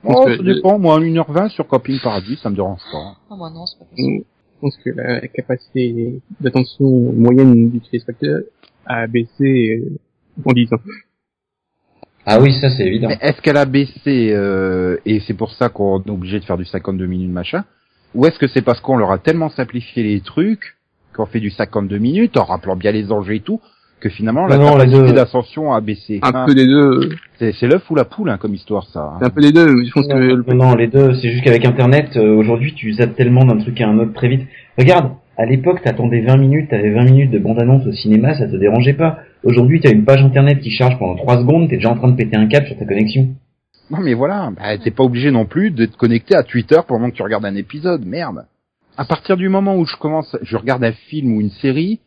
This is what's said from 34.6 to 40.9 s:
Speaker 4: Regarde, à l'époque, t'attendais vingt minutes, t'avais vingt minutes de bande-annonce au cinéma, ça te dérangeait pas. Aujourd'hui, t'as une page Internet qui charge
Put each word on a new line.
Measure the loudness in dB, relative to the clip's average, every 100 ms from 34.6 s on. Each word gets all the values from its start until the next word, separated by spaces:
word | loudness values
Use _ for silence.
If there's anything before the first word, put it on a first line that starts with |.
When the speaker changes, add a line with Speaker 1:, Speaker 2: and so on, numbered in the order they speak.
| -16 0
Speaker 4:
Regarde, | 4 4 2 -8 _ -6
à | -2
l'époque, | 0 0 0
t'attendais | -2 -2 -2 0
vingt | 2 4
minutes, | 4 2 0
t'avais | -2 0
vingt | 2 4
minutes | 6 4
de | 0
bande-annonce | -2 0 2 2 0
au |
cinéma, | -6 2 2 2 -2
ça | -4
te | 0
dérangeait | 0 2 0
pas. | 0 -2 -4 -16 _
Aujourd'hui, | 0 2 4 4
t'as | 4
une | 4 4
page | 4
Internet | 4 4 2 2
qui | -2
charge | -2 0